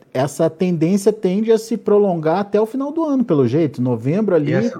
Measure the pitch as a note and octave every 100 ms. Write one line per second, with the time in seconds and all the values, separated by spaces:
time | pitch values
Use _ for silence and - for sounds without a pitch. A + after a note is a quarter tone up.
0 | _ B2+ C#3+ - D#3+ E3 F3+ E3+ D#3+ G3
1 | G#3 G#3+ F#3 F#3+ A3+ A3 A3 A#3 - G#3
2 | G3+ E3+ D#3 F3+ G3+ G#3 A3 C4 C#4+ D#4+
3 | D#4+ C4+ A#3+ D3+ B2 C#3 D#3+ B2 B2+ A#2
4 | B2 F3+ G#3 E3+ D3 F3 A#3 -